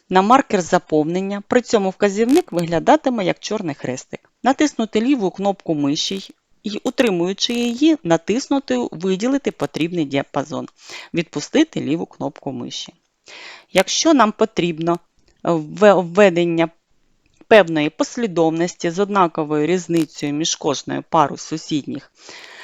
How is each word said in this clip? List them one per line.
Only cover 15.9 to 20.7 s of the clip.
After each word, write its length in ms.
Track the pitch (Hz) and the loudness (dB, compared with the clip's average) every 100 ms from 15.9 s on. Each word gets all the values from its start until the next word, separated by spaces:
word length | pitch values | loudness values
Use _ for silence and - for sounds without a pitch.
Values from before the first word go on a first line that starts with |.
введення 760 | 185 175 170 202 170 175 165 165 - _ _ _ _ _ _ - | 4 2 4 4 4 0 0 -2 -4 _ _ _ _ _ _ 4
певної 400 | 220 170 160 151 | 6 6 0 -2
послідовності 1000 | - 294 - 233 170 160 160 175 - 170 | -2 -4 -2 -2 2 2 2 -2 -2 -4
з 100 | 170 | -2
однаковою 640 | 202 202 175 - 151 151 151 | 0 2 2 0 -2 0 0
різницею 680 | 185 170 170 151 - 147 | -2 0 -2 -2 -4 -6
між 220 | 147 165 - | -4 -4 -2
кожною 480 | 156 | -2